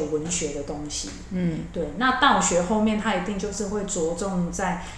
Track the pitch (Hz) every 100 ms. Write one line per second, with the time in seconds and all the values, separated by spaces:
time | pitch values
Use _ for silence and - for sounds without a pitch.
0 | 151 151 165 - 147 143 147 147 147 -
1 | - - - 180 175 156 160 185 151 165
2 | 254 254 277 196 - 175 175 214 220 214
3 | 220 185 185 196 202 - 202 208 185 180
4 | 160 - 196 180 170 - 185 175 -